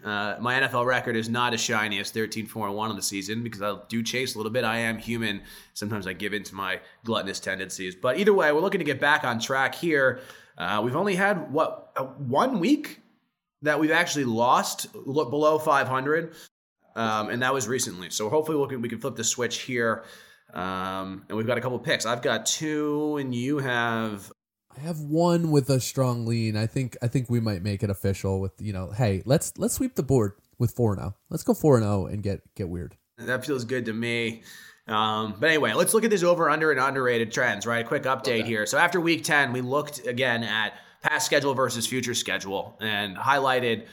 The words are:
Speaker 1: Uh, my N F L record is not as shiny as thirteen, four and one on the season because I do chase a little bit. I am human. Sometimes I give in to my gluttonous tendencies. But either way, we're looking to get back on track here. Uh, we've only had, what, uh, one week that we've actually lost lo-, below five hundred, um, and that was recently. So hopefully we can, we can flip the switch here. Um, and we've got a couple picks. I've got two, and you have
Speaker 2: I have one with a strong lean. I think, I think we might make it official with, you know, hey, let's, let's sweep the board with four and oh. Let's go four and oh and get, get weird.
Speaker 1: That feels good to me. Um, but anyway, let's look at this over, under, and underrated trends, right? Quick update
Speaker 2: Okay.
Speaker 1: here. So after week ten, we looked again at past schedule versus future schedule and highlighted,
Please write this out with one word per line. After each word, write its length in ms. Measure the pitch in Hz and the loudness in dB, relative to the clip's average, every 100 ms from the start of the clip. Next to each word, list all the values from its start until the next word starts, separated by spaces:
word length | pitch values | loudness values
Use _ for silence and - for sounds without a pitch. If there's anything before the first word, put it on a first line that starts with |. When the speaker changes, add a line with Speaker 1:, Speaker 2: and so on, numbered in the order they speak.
Speaker 1:
Uh, 340 | 104 104 104 95 | -6 -4 -4 -4
my 140 | 120 127 | 0 2
N 60 | |
F 100 | 135 | 2
L 140 | 127 123 | 2 2
record 280 | 123 123 | 2 0
is 140 | 113 110 | -2 0
not 240 | 120 123 | 0 0
as 80 | 113 | 0
shiny 380 | - 110 107 101 | 0 0 0 -2
as 100 | 101 | -4
thirteen, 360 | 113 110 110 104 | -4 -4 -4 -8
four 200 | 113 101 | -6 -4
and 80 | |
one 140 | 101 110 | -4 -4
on 80 | 98 | -4
the 60 | |
season 400 | - 101 95 113 | -4 -4 -4 -6
because 180 | 120 104 | -6 -4
I 160 | 104 95 - | -4 -6 -4
do 120 | 113 | -4
chase 320 | 113 123 131 | -2 -2 -4
a 40 | 107 | -4
little 120 | 107 | -4
bit. 140 | 120 | 0
I 140 | 113 117 | 0 0
am 180 | 113 110 | -2 -4
human. 460 | 113 117 110 101 - - - | -4 -2 -2 -4 -10 -20 -16
Sometimes 320 | - 107 110 92 | -8 -4 -4 -4
I 80 | |
give 180 | 85 101 | -6 -4
in 100 | 104 | -6
to 100 | 92 | -6
my 260 | 95 95 92 - - | -6 -4 -4 -8 -12
gluttonous 340 | 113 107 95 92 | -4 -2 -2 -6
tendencies. 560 | 98 95 92 - 92 | -6 -4 -6 -6 -8
But 240 | 90 123 147 | -4 -2 4
either 140 | 202 | 6
way, 180 | 196 151 | 6 6
we're 100 | 147 | 4
looking 180 | 190 185 | 2 0
to 60 | |
get 140 | 151 127 | -2 0
back 260 | 143 147 | 2 2
on 140 | 135 113 | 2 -2
track 360 | 113 135 131 | -2 0 0
here. 460 | - 170 147 131 120 - - - - | 0 0 4 4 2 -8 -20 -20 -8
Uh, 240 | 87 107 | -2 0
we've 140 | 120 147 | 0 0
only 200 | 202 180 | 0 2
had, 360 | 202 190 135 | 2 0 -2
what, 400 | 143 147 - - 147 | 0 0 -4 -8 -6
uh, 80 | |
one 560 | 131 - 131 139 254 226 | -6 -6 0 2 2 2
week 420 | 185 294 - - _ _ _ _ _ _ | 2 2 0 -16 _ _ _ _ _ _
that 180 | 147 147 | 0 2
we've 120 | 156 | 4
actually 340 | 160 175 143 | 4 2 0
lost 600 | 127 113 120 165 196 - - | 0 2 4 4 2 -6 -10
lo-, 340 | - 120 139 143 | -10 -4 -2 0
below 300 | 147 151 156 | 2 4 4
five 280 | 156 139 120 | 4 4 4
hundred, 480 | 131 139 160 165 - - _ _ _ _ 110 | 0 0 0 -2 -12 -20 _ _ _ _ -4
um, 320 | 113 107 104 | 0 0 -2
and 140 | 120 | 0
that 100 | 127 | 0
was 160 | 135 110 | 0 0
recently. 400 | 127 120 90 85 | -2 -4 -8 -8
So 220 | - 107 | -4 0
hopefully 260 | 151 156 151 | 0 0 0
we 120 | 139 | 0
can, 120 | 131 | -2
we 80 | 117 | -6
can 120 | 113 | -4
flip 160 | 139 117 | -6 -4
the 80 | |
switch 360 | - - 120 - | -4 -2 -2 -4
here. 440 | - 123 117 107 - - - - _ | -4 -2 0 -2 -6 -20 -20 -20 _
Um, 720 | - 92 92 95 95 95 95 - | -8 -6 -4 -4 -6 -8 -12 -8
and 80 | 104 | -4
we've 120 | 113 | -2
got 100 | 117 | -2
a 20 | |
couple 160 | 127 120 | -2 -4
picks. 260 | 156 127 110 | -2 -2 -2
I've 160 | 120 | -2
got 240 | 135 110 - | 0 -2 -2
two, 680 | - 156 151 151 147 151 147 | -4 -2 -2 -2 -2 -2 -2
and 180 | 135 | -4
you 240 | 120 127 147 | -4 -2 -2
have 720 | 135 120 117 113 113 101 92 - _ _ _ - | 0 0 0 0 -2 -6 -12 -20 _ _ _ -12
Speaker 2:
I 40 | |
have 200 | 156 160 | -8 -8
one 500 | 147 156 175 170 165 | -2 2 4 4 6
with 180 | 147 131 | 4 4
a 120 | 131 | 2
strong 460 | - - 127 120 113 | 2 0 0 0 0
lean. 300 | 117 110 107 | 0 2 0
I 100 | 113 | 0
think, 300 | 139 127 - | -2 -4 -4
I 60 | 120 | -2
think 200 | 139 120 | 0 2
we 120 | 120 | 0
might 220 | 113 95 | 2 0
make 200 | 101 101 | -2 0
it 80 | 101 | 0
official 500 | 98 98 95 98 95 | 0 0 0 0 0
with, 120 | 95 - | -2 -6
you 120 | 104 | -6
know, 180 | 92 92 | -6 -6
hey, 320 | 104 113 95 | 0 2 2
let's, 280 | 110 156 - - | 2 2 0 -4
let's 180 | 233 | -4
sweep 220 | - 262 - | -2 -2 -2
the 60 | |
board 280 | 135 131 104 - _ _ | 2 2 2 -4 _ _
with 140 | 120 | -2
four 200 | - 113 | 2 0
and 80 | 98 | 0
oh. 140 | 71 - _ | -4 -10 _
Let's 160 | 165 | -4
go 100 | - | 0
four 220 | 208 156 123 | 2 6 6
and 80 | |
oh 220 | 104 101 - | 6 0 0
and 180 | 104 | -4
get, 180 | 101 95 - - | -4 -6 -8 -8
get 120 | 90 | -6
weird. 280 | 87 76 - _ - | -6 -8 -14 _ -12
Speaker 1:
That 280 | 113 127 151 | -4 -4 -2
feels 180 | 135 | -2
good 220 | 113 127 113 | -2 -4 -2
to 60 | |
me. 500 | 110 117 117 113 113 - - - - - | -4 -2 0 -2 -4 -14 -20 -20 -20 -2
Um, 480 | 107 110 107 110 98 | 0 2 0 -2 0
but 100 | 156 | 2
anyway, 240 | 156 - | 4 4
let's 200 | 139 175 | 2 4
look 100 | 220 | 4
at 60 | 226 | 4
this 140 | 202 | 4
over, 260 | 175 170 156 | 4 4 4
under, 200 | 156 160 | 4 4
and 100 | 135 | 4
underrated 520 | 135 135 127 117 113 | 2 2 2 2 0
trends, 340 | - 123 101 110 | 2 0 0 -2
right? 180 | 117 | -2
Quick 200 | 117 147 | 0 -2
update 360 | 131 131 131 113 | 0 0 0 0
Speaker 2:
Okay. 20 | |
Speaker 1:
here. 240 | 113 110 104 | 0 -2 0
So 120 | 143 | 2
after 220 | 170 180 | 2 2
week 240 | 170 160 | 2 0
ten, 280 | - 147 135 | 2 4 4
we 80 | 127 | 0
looked 460 | 127 143 147 - 123 | 0 -2 -2 -6 -6
again 380 | 123 131 117 | -2 0 0
at 300 | 110 110 104 - - _ | 0 -2 -2 -6 -20 _
past 240 | 156 151 - | -2 -2 2
schedule 280 | 147 139 | 2 4
versus 300 | 131 127 117 | 2 0 0
future 300 | 110 127 120 | -2 -2 -2
schedule 640 | 113 - 95 95 98 - - | -4 -2 -4 -2 -4 -6 -6
and 360 | 110 104 104 92 | -4 -2 -4 -2
highlighted, 680 | - 139 135 127 120 107 - | 2 2 2 2 0 -2 -4